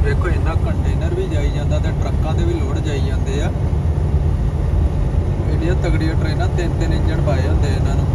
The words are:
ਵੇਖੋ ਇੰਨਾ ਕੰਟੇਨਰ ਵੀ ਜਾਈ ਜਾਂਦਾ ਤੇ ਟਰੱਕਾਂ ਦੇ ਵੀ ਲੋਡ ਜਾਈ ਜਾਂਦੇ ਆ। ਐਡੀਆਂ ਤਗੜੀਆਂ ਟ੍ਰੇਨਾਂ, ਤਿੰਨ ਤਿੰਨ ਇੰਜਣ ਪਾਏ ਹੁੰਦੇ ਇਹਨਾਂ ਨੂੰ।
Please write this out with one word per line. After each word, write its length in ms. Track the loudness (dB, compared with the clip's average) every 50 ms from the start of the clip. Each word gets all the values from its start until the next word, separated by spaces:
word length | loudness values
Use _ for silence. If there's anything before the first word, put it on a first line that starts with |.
| 0
ਵੇਖੋ 240 | 0 0 0 0 0
ਇੰਨਾ 260 | 0 0 0 0 0 0 -2
ਕੰਟੇਨਰ 500 | -2 -2 -2 -2 -2 -2 0 -2 -2 -2
ਵੀ 120 | -2 -4 -2
ਜਾਈ 220 | -2 -2 -2 0
ਜਾਂਦਾ 280 | -2 -2 -2 -2 -2 0
ਤੇ 120 | 0 -2 -2 -2
ਟਰੱਕਾਂ 340 | -2 -2 -2 -2 0 0 0
ਦੇ 100 | 0 0
ਵੀ 100 | 0 0
ਲੋਡ 240 | 0 -2 -2 -2 -2
ਜਾਈ 220 | -2 -2 -2 0
ਜਾਂਦੇ 400 | 0 0 0 -2 -2 -2 -2 -2
ਆ। 80 | -2 -2 -2 -2 -2 0 -2 0 0 0 0 0 0 0 0 2 2 2 0 2 0 0 0 0 0 0 2 2 2 2 2 0 0 0 0 0 0 0 0 0 0 0
ਐਡੀਆਂ 220 | 0 2 2 2 0 2
ਤਗੜੀਆਂ 320 | 2 2 2 2 2 0 0
ਟ੍ਰੇਨਾਂ, 340 | 0 0 0 0 0 0 0 0
ਤਿੰਨ 220 | 0 0 0 0 0
ਤਿੰਨ 120 | 0 0
ਇੰਜਣ 280 | 0 2 2 0 2 2 2
ਪਾਏ 220 | 2 2 2 2 2
ਹੁੰਦੇ 200 | 2 2 2 2
ਇਹਨਾਂ 260 | 2 2 2 2 2
ਨੂੰ। 120 | 2 2 0